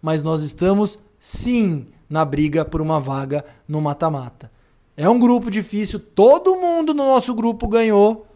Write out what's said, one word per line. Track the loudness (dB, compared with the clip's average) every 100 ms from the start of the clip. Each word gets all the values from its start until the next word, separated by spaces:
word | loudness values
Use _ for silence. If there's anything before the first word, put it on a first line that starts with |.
mas | -4 -4
nós | -2 -4
estamos, | -6 -2 0 2 0 -4 _ _
sim, | -10 -6 -2 0 0 -2 -8 _ _
na | -4
briga | -2 0 0 0 -4
por | -4
uma | -2 -2
vaga | -2 -8 -6 -6 -8 _ _
no | -4
mata-mata. | -4 -2 -4 -4 -10 -18 -20 _ _ _ _ -2
É | 2
um | 4
grupo | 4 2 0
difícil, | -6 -6 -6 -6 -8
todo | -8 4 6 6 4 0
mundo | 0 0 0
no | 0
nosso | 2 2 0
grupo | -2 -2 -2 -2
ganhou | 0 2 4 4 2 -10